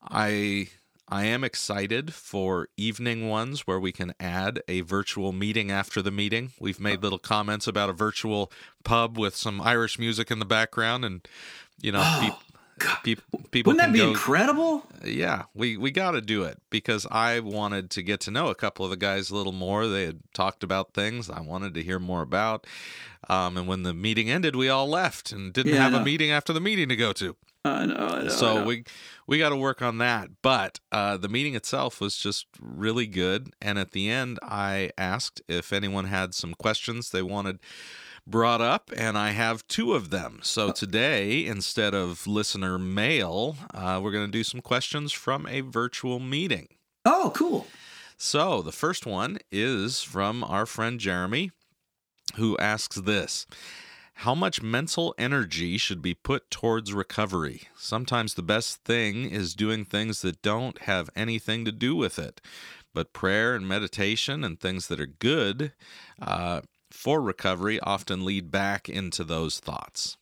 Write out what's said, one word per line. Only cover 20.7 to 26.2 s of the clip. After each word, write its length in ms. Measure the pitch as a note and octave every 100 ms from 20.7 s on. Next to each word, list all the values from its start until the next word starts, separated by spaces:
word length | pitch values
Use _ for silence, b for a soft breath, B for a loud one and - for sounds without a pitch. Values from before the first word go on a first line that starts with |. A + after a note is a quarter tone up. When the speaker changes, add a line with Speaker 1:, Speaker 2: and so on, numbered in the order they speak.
| F#2+ F#2+
Speaker 1:
things 340 | - G2+ A#2+ G#2+
I 140 | -
wanted 320 | D#2 F2+ G2
to 80 | D#2+
hear 160 | E2 F#2
more 240 | F2+ F2+
about. 460 | D2 F2 A2 A2 - B B B B B -
Um, 300 | F#2+ F2+ F2+
and 100 | F2+
when 140 | F#2+
the 140 | F2+ E2
meeting 340 | G#2 A2 A2+
ended, 260 | D3 E3 C3
we 140 | C3
all 180 | C3+ C#3
left 440 | D#3+ F3+ - -
and 200 | G#2+ F#2+
didn't 220 | G#2 C3
Speaker 2:
Yeah, 60 | D3
I 40 | C3+
Speaker 1:
have 80 |
a 60 | B2
Speaker 2:
know. 60 | A2+
Speaker 1:
meeting 240 | D#3